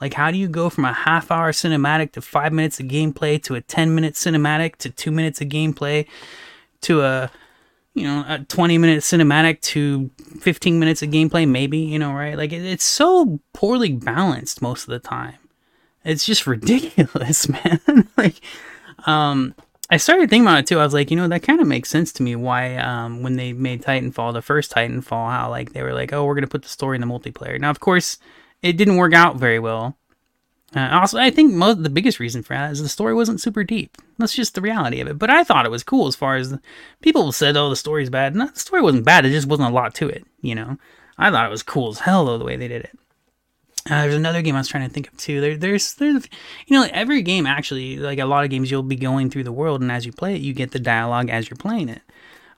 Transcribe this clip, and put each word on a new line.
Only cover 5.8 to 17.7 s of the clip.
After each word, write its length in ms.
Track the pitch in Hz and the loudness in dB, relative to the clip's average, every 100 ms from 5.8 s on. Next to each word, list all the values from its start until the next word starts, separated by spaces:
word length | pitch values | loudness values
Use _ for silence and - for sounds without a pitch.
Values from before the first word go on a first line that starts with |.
| 143 151 151 - - - - - _ _ | -2 -2 -4 -10 -20 -20 -20 -20 _ _
to 200 | - 160 | 0 2
a, 260 | 135 131 127 - _ _ _ _ _ | 2 0 -6 -12 _ _ _ _ _
you 100 | - | -4
know, 200 | 151 143 139 | -2 -2 -4
a 100 | 151 | -8
twenty 340 | 139 - 170 165 | -6 0 2 4
minute 220 | 165 156 | 4 2
cinematic 600 | - 175 151 147 160 156 | 2 4 4 4 4 2
to 480 | - 151 147 139 135 - - - | -4 -2 0 -2 -4 -10 -20 -4
fifteen 400 | - 165 185 165 | -2 0 2 2
minutes 240 | 160 160 | 2 0
of 60 | 151 | 0
gameplay, 380 | 156 160 170 156 | 2 2 2 2
maybe, 300 | 127 139 156 | 2 0 -2
you 200 | 160 151 | -4 -4
know, 140 | 147 | -4
right?" 260 | 139 147 147 | -6 -6 -6
Like, 140 | 151 | -8
it, 120 | 170 | -8
it's 200 | 180 185 | -8 -4
so 560 | - - 311 370 285 151 _ | -2 2 4 6 4 0 _
poorly 380 | - 202 247 214 | -4 -2 0 0
balanced 720 | 131 117 123 190 127 120 - | -2 -2 0 0 -2 -6 -8
most 220 | 123 127 | -6 -6
of 60 | - | -8
the 100 | 123 | -10
time. 340 | - 123 123 - _ _ _ _ _ _ | -8 -10 -10 -14 _ _ _ _ _ _
It's 200 | 160 160 | -4 -2
just 220 | - 214 - | 0 0 0
ridiculous, 1040 | 117 - 247 320 - 143 - 123 156 - | 0 2 2 2 2 2 0 -2 0 0
<laughs> 0 | |
man. 600 | 139 - | -2 0